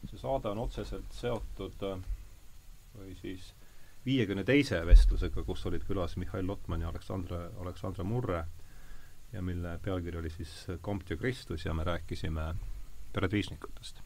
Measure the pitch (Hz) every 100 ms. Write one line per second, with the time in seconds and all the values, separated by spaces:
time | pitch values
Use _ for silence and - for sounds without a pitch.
0 | - 101 - 135 113 104 123 - 107 98
1 | - - 120 117 - - 95 - 98 92
2 | 92 - - - - - - - - 107
3 | 98 90 98 95 - - - - - -
4 | 127 131 101 98 95 139 135 90 85 -
5 | - - 87 90 - 92 - 85 - 95
6 | 87 - 87 98 92 98 - 87 82 82
7 | - 98 87 87 87 - 90 87 95 92
8 | - 117 120 85 78 - - - - -
9 | - - - 95 92 87 87 85 101 92
10 | 87 85 82 80 82 - - 87 - 101
11 | 101 82 123 127 - 82 85 80 80 82
12 | - 85 87 80 80 82 - - - -
13 | - - 92 107 - - - - - -